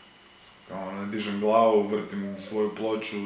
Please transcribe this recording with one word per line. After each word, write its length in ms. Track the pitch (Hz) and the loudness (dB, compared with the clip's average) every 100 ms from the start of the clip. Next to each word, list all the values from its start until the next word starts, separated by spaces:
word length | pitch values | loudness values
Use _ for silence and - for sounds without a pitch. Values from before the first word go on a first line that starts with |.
| - - - _ - - - | -20 -20 -20 _ -20 -20 -14
kao, 100 | 92 95 | -12 -10
ono, 180 | 98 101 | -8 -6
dižem 340 | 107 104 101 | -6 -4 0
glavu, 480 | 107 113 113 104 101 | 4 6 8 6 4
vrtim 480 | 104 - 101 98 95 | 0 -4 -6 -6 -8
svoju 280 | - 107 107 | -6 -2 -2
ploču, 460 | 92 110 107 - 104 | -2 -2 -2 -4 -6